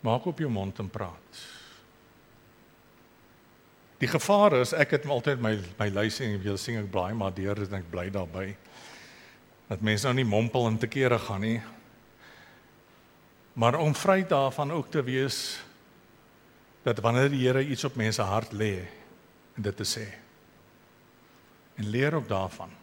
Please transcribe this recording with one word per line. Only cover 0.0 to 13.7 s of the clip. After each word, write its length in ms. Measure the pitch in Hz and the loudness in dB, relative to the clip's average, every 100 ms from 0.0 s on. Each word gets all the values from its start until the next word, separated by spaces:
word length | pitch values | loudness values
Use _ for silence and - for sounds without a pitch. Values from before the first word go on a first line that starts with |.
Maak 260 | - 120 185 | 2 0 0
op 120 | 156 | -4
jou 120 | 151 | -2
mond 280 | 110 98 - | -2 -4 -6
en 120 | 95 | -8
praat. 540 | 104 92 82 - - - - - - - - - - - - - - - - - - - - - - _ - _ - - - | -6 -8 -10 -20 -20 -18 -18 -20 -20 -20 -20 -20 -20 -20 -20 -20 -20 -20 -20 -20 -20 -20 -20 -20 -20 _ -20 _ -20 -20 -4
Die 100 | - | 0
gevaar 440 | 160 - 202 208 135 | 0 4 6 8 6
is, 140 | 123 160 | 2 2
ek 140 | 143 | 2
het 160 | 190 143 | 2 2
altyd 340 | 135 131 131 | 0 2 0
my, 140 | 113 107 90 92 | 0 0 -4 -2
my 100 | 104 | -2
lys 320 | 98 107 - | 2 0 0
en 220 | 123 101 | -4 -2
jy 140 | 98 98 | -2 -4
sien 220 | - 117 | -4 -4
ek 120 | 101 | -2
blaai 240 | 98 90 113 | -2 -2 -2
maar 160 | 98 | -4
deur 240 | 92 95 104 | -2 -4 -2
en 180 | 98 | -4
ek 160 | 98 85 | -6 -6
bly 200 | 90 90 | -6 -4
daarby. 400 | 98 87 90 95 101 - - - - - - - - - - - | -4 -6 -6 -8 -10 -18 -20 -20 -20 -20 -20 -20 -20 -20 -20 -8
Dat 100 | 95 | -2
mense 240 | 107 104 | 0 2
nou 100 | 127 | 2
nie 140 | 127 123 | 2 4
mompel 380 | 104 117 131 117 | 2 2 2 2
en 100 | 110 | 2
te 80 | 117 | -2
kere 320 | 139 127 117 | 2 4 2
gaan 220 | - 98 | 0 -4
nie. 200 | 110 117 - - - - - - - - - - - - _ - - - - - - | -2 -2 -6 -18 -20 -20 -20 -20 -20 -20 -20 -20 -20 -20 _ -20 -20 -20 -20 -20 -14
Maar 240 | - 113 | 2 4